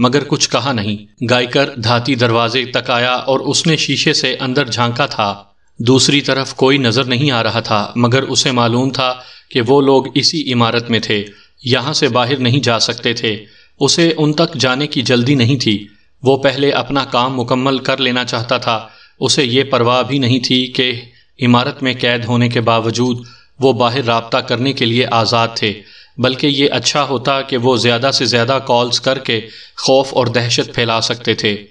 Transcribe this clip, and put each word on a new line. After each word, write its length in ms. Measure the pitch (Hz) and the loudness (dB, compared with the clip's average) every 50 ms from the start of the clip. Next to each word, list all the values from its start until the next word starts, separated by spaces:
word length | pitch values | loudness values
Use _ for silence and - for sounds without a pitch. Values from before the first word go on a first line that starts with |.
मगर 220 | 123 123 123 143 135 | 0 2 2 0 0
कुछ 220 | 143 160 139 - | 0 -2 -2 -2
कहा 280 | - - 127 117 143 135 | -2 -2 -2 -2 -2 -2
नहीं। 260 | 113 98 104 104 104 - - _ _ 127 | -2 -2 -4 -6 -6 -8 -14 _ _ -2
गायकर 480 | 113 123 123 127 127 - 147 139 143 - 123 | 0 0 0 0 0 0 0 0 0 -2 -4
धाती 360 | 113 113 123 120 120 151 139 | -2 0 0 0 0 0 0
दरवाजे 500 | 120 123 117 113 117 117 117 113 131 123 | 0 2 2 2 2 0 0 0 -2 -4
तक 260 | 120 127 131 117 131 | -2 -4 -4 -2 0
आया 240 | 127 120 123 127 127 | 0 0 0 0 -2
और 260 | 123 120 131 131 127 | -2 0 0 0 0
उसने 360 | 131 147 135 - - 170 160 147 | 0 -2 -2 0 0 0 0 0
शीशे 360 | - - 139 131 - 156 147 | 0 -2 -2 0 0 0 0
से 220 | - - 131 127 | 0 0 -2 -2
अंदर 340 | - 131 131 127 139 143 120 | -2 -4 -2 -2 -2 -2 -2
झांका 380 | 107 120 123 120 120 - 147 131 | -2 -2 -2 -2 0 -2 -2 -2
था। 480 | - - 107 101 98 101 98 - _ _ _ _ _ - | -2 -2 -2 -2 -4 -6 -12 -20 _ _ _ _ _ -4
दूसरी 400 | 117 113 131 131 - - 131 143 | 2 2 4 4 4 2 2 0
तरफ 320 | 131 - 131 135 135 123 - | 0 0 -2 -2 -4 -6 -2
कोई 240 | - 131 131 139 143 | 0 2 2 4 2
नजर 280 | 131 117 107 120 139 | 2 2 0 0 0
नहीं 260 | 123 127 120 147 147 | 0 0 0 0 0
आ 100 | 131 117 | 0 0
रहा 200 | 113 110 113 117 | 0 0 -2 -2
था, 320 | 107 - 113 104 104 - - - | -2 0 0 0 0 -2 -2 0
मगर 260 | 120 120 120 135 131 | 2 2 2 2 0
उसे 280 | - 123 120 - 143 | 0 -2 -2 0 0
मालूम 400 | 127 123 120 117 113 120 131 135 | 2 2 2 2 2 2 0 0
था 340 | 127 - 131 127 123 127 - - - - - _ | -2 -2 -2 -2 -4 -6 -10 -18 -20 -20 -20 _
कि 100 | - 131 | -2 -2
वो 200 | 120 117 135 143 | 2 4 4 4
लोग 320 | 139 135 135 135 123 131 - | 6 6 4 4 2 0 -2
इसी 220 | 143 123 - - 160 | 0 0 0 0 0
इमारत 500 | 143 135 123 120 117 117 117 117 120 120 | -2 0 2 2 2 2 2 0 -2 0
में 100 | 117 107 - - | -2 -2 0 0
थे, 160 | 113 104 101 104 - - - _ _ _ - | -2 -2 -2 -6 -12 -20 -20 _ _ _ -4
यहाँ 280 | 120 120 127 120 143 156 | 0 0 0 0 -2 0
से 140 | - 156 135 | 0 0 2
बाहर 320 | 117 123 123 117 143 135 | 2 2 0 0 0 0
नहीं 220 | 127 120 123 143 | 0 2 2 2
जा 180 | 120 120 117 110 | 2 2 0 0
सकते 340 | - - 117 120 113 123 117 | 0 -2 -2 -2 -2 -2 -2
थे। 260 | 120 - 113 107 95 101 101 - - - _ _ - | -2 -2 -4 -4 -4 -8 -14 -20 -20 -20 _ _ -2
उसे 320 | - 135 135 175 170 165 | 0 0 2 2 2 2
उन 220 | - 160 156 151 151 | 2 2 0 0 2
तक 240 | 147 165 160 - 131 | 2 0 0 0 0
जाने 300 | 123 127 127 127 147 147 | 0 0 0 0 -2 -2
की 140 | - 151 | -2 -4
जल्दी 340 | 120 - 127 120 120 123 147 | 0 2 2 2 2 2 2
नहीं 220 | 135 120 117 143 123 | 2 2 2 2 2
थी, 300 | - 117 107 98 104 - - - _ _ _ _ - | 0 0 0 -2 -4 -10 -18 -20 _ _ _ _ 2
वो 140 | 123 139 131 | 2 2 4
पहले 340 | - 139 127 131 139 139 | 2 0 0 2 0 0
अपना 320 | 139 - 123 - 139 139 131 | 0 0 -2 -2 -2 -4 -2
काम 280 | 131 135 123 123 131 | 0 0 0 0 0
मुकम्मल 480 | 135 127 120 120 131 127 127 135 135 131 | -2 -4 -2 -2 -2 0 0 0 0 0
कर 200 | 131 - 131 131 | -2 -2 -2 0
लेना 240 | 135 127 123 127 123 | 0 0 0 -2 -2
चाहता 360 | 123 - 120 113 120 127 123 | -2 -4 -6 -2 -2 -2 -2
था। 340 | 117 120 117 110 113 110 - - - - _ _ | 0 -2 -2 -2 -4 -10 -16 -20 -20 -20 _ _
उसे 220 | - 117 - - 143 | -2 0 0 0 0
ये 200 | 120 120 131 135 | 2 2 0 0
परवाह 400 | 123 139 123 117 117 123 127 123 | 0 0 0 2 2 2 2 0
भी 160 | 110 139 143 | 0 -2 0
नहीं 200 | 131 117 123 127 | 0 2 0 0
थी 280 | 120 - 131 127 127 127 | 0 0 0 0 0 0
कि 440 | 127 - 127 127 123 120 - - - _ _ _ _ - | -2 -2 -2 0 -2 -4 -10 -14 -20 _ _ _ _ -2
इमारत 400 | 127 120 120 120 123 139 139 - 135 | 2 2 4 4 2 0 -4 -4 -4
में 160 | 127 127 127 | -4 -4 -2
कैद 260 | 127 120 120 120 117 | 0 0 0 -2 -2
होने 240 | 107 123 120 120 120 | -2 0 2 2 2
के 120 | 120 123 | 0 0
बावजूद 640 | 117 120 117 113 110 117 110 117 123 127 120 120 - - - - - _ _ - | 2 2 2 2 2 0 0 0 0 0 -2 -4 -8 -14 -20 -20 -20 _ _ 0
वो 120 | 117 135 127 | 2 2 2
बाहर 300 | 117 123 117 113 135 127 | 4 2 0 0 0 0
राब्ता 380 | 117 117 117 120 117 - 127 | 0 0 0 -2 -2 -2 -4
करने 320 | 123 - 127 113 123 139 131 | -2 -2 -2 -2 -2 -2 -2
के 120 | - 131 | 0 0
लिए 180 | 117 113 120 127 | 0 2 0 0
आज़ाद 520 | 117 - 113 113 104 120 117 113 113 113 113 | 2 2 2 2 2 2 2 0 0 -2 -2
थे, 140 | 120 107 98 104 98 - - - - - _ - | -4 -4 -4 -6 -10 -18 -20 -20 -20 -18 _ -2
बल्कि 280 | 117 127 131 123 - 147 | -2 -2 0 0 0 0
ये 200 | 139 135 143 147 | 2 2 2 0
अच्छा 340 | - 127 117 - - 151 | 0 0 -2 -2 0 0
होता 400 | 143 131 139 120 120 143 139 135 | 0 0 -2 -2 0 0 -2 -2
कि 160 | 135 - 135 123 | -2 -2 -4 0
वो 200 | 117 131 127 113 | 2 2 2 2
ज़्यादा 340 | 104 120 120 117 120 139 | 2 2 2 2 0 0
से 140 | 131 - 139 | 0 0 0
ज़्यादा 340 | 113 117 120 117 113 135 131 | 0 2 2 2 2 0 0
कॉल्स 400 | 131 - 123 120 120 120 117 - | 0 0 2 2 2 0 -2 -2
करके 440 | - 131 135 131 131 - 120 110 110 110 - - - - - - | -2 -2 -2 -2 -2 -4 -4 -4 -4 -8 -14 -20 -20 -20 -14 -6
खौफ 360 | - - 135 135 135 - - | 0 2 4 4 2 2 0
और 160 | 131 127 120 | -2 -2 0
दहशत 440 | 117 123 120 120 117 - 131 - - | 0 -2 -2 0 -2 -2 -2 -2 -2
फैला 240 | - 120 113 113 113 | -2 -2 0 0 0
सकते 380 | 110 - 120 120 - - 110 110 - | -2 -2 -4 -4 -2 -2 -2 0 0
थे। 140 | 110 104 104 104 - | -2 -2 -4 -6 -14